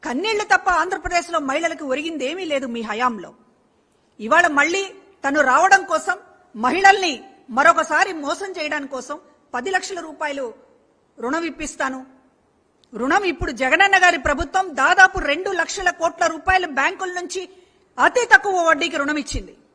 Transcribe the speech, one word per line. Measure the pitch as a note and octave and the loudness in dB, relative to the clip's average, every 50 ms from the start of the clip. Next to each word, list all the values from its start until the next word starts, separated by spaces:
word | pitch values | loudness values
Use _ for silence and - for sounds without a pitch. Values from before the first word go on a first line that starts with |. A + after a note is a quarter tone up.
| - | -8
కన్నీళ్లు | - B3 C4 F4+ A4 A4+ G#4 G#4 | -6 -4 -4 -2 -2 -2 -2 2
తప్ప | G#4 G4+ F4+ F#4 G4 | 2 2 2 2 2
ఆంధ్రప్రదేశ్లో | F4+ E4 D#4+ F4+ G4 F4+ - F4+ F4+ F4 E4+ F4 E4+ D#4+ | 2 2 0 0 -4 -6 -6 -2 -2 -2 -2 0 -4 -4
మహిళలకు | D4 C4+ C4+ D4+ E4 E4 E4 D#4 D#4+ | -2 -2 -4 -2 -2 -2 -4 -4 -6
ఒరిగిందేమీ | C#4 B3+ C#4 D4+ E4 - D4 B3+ C4 D#4 F#4 F#4+ E4+ D4 | -4 -4 -4 -4 -6 -6 -4 -4 -4 -4 -6 -6 -4 -4
లేదు | C#4 C4 C4 A#3 | -4 -4 -4 -8
మీ | A#3 | -8
హయాంలో. | A3+ A3 G#3 G#3+ B3 B3+ A#3 G#3 E3+ D#3+ - _ _ _ _ _ _ _ _ _ _ _ _ _ _ _ _ _ | -6 -6 -4 -2 -2 -2 -2 -2 -12 -14 -18 _ _ _ _ _ _ _ _ _ _ _ _ _ _ _ _ _
ఇవాళ | G#3+ A3 C#4+ E4 F4 E4+ | -4 0 2 4 4 4
మళ్ళీ | D4+ C#4 C#4+ D#4 E4+ G4 G4 F#4+ - - - - _ _ _ C#4 | 4 2 2 2 0 -2 -4 -6 -10 -18 -20 -20 _ _ _ -2
తను | C#4 D4+ | 2 2
రావడం | C#4+ B3+ B3 C#4+ E4+ G4 G4 G4 F#4 F#4 E4+ | 4 4 4 4 6 6 6 4 4 2 -4
కోసం | D#4 - - F#4 F#4+ - - - _ _ _ _ | -4 -2 -2 -6 -6 -6 -20 -20 _ _ _ _
మహిళల్ని | G#3 A3 B3+ C4 F4+ G4 G4 G4 G#4 F#4+ F4 C#4 A3 - - - - _ - | -2 -2 0 0 6 6 6 6 6 2 -2 -4 -4 -10 -18 -20 -20 _ -6
మరొకసారి | A#3 A#3 C#4+ E4 E4+ E4 D#4 - D#4 D4+ F#4+ G4+ F4+ | 0 4 6 6 6 4 2 0 2 0 2 0 -2
మోసం | D#4+ C#4+ C#4 E4 - F#4+ G4 | -6 -6 -6 -6 -6 -6 -10
చేయడం | F#4 F4+ D#4 D4+ D4+ D4+ C#4 | -8 -8 -6 -4 -4 -6 -6
కోసం | C4+ C#4 B3+ A#3+ - D4 D#4 _ _ _ _ _ _ - | -8 -10 -12 -10 -10 -12 -12 _ _ _ _ _ _ -10
పది | B3 B3 F#4+ | -8 -6 -2
లక్షల | F#4 F#4 F#4 - G4 F4 | -4 -4 -4 -4 -10 -10
రూపాయలు | E4+ D#4+ D4+ - D#4 D4 C#4+ C#4 C4+ A#3 G#3+ - - _ _ _ _ _ _ _ _ _ _ - | -10 -12 -10 -8 -6 -6 -6 -6 -8 -8 -10 -14 -20 _ _ _ _ _ _ _ _ _ _ -8
రుణం | A3+ A#3+ C#4+ E4 E4+ | -6 -4 -4 -4 -4
ఇప్పిస్తాను. | E4 C#4 - G#3 D4 - - D4 C4+ C4 C4 C4 - - _ _ _ _ _ _ _ _ _ _ _ _ _ _ _ - G#3+ | -6 -8 -8 -10 -10 -6 -4 -6 -4 -4 -8 -12 -16 -20 _ _ _ _ _ _ _ _ _ _ _ _ _ _ _ -8 -6
రుణం | A#3 C4 D#4+ G4 G#4 | -2 2 2 2 2
ఇప్పుడు | F#4 D#4 - - - | 0 -4 -4 -6 -8
జగనన్న | C#4+ G#3 C4 C4 C4+ E4 G4 G4 G4 F#4+ F#4 | -4 -2 0 0 2 2 0 2 2 4 4
గారి | F4+ F4 E4 | 4 4 2
ప్రభుత్వం | B3+ E4 D4 C4 E4+ - - F#4 F#4+ F#4+ D4+ B3+ | 0 -2 -2 -2 -4 -2 -2 -2 -2 -2 -2 0
దాదాపు | C4 D4+ F4+ F#4+ F#4+ F#4+ G4 F#4+ | 2 2 6 6 6 6 6 0
రెండు | E4 C#4+ C#4+ D#4 F#4 G4+ | -2 -2 -2 -2 -2 -4
లక్షల | G4 E4+ E4 - - - F#4+ F4+ | -2 -2 -2 -4 -4 -2 -2 -2
కోట్ల | F4 F4 E4 E4 D4+ - F4 E4 E4 | -2 0 -4 -4 -2 0 -2 0 0
రూపాయలు | D#4+ - - F#4+ F#4+ F#4 E4 | -2 -2 2 2 2 2 -2
బ్యాంకుల | C#4 B3 C4+ D#4+ F#4+ - F#4+ F#4 F4+ F4+ | -2 -2 -2 -2 -2 -4 -8 -6 -6 -6
నుంచి | F4+ D#4 - F#4 F4+ - - - _ _ _ _ _ _ _ - | -8 -8 -8 -10 -10 -12 -16 -20 _ _ _ _ _ _ _ 2
అతి | A#3+ E4+ - B4+ A#4+ - - | 2 4 4 2 2 6 6
తక్కువ | G4 - G#4 F#4+ F#4 E4+ E4 | 6 6 4 0 2 4 4
వడ్డీకి | D#4+ D4 E4 E4+ C4+ D#4 | 2 2 2 -4 -2 -2
రుణం | C#4+ C#4 D4+ D4+ - | -2 -2 -2 -4 -4
ఇచ్చింది | - - B3 G3+ F3 - _ _ _ _ | -6 -8 -10 -10 -10 -18 _ _ _ _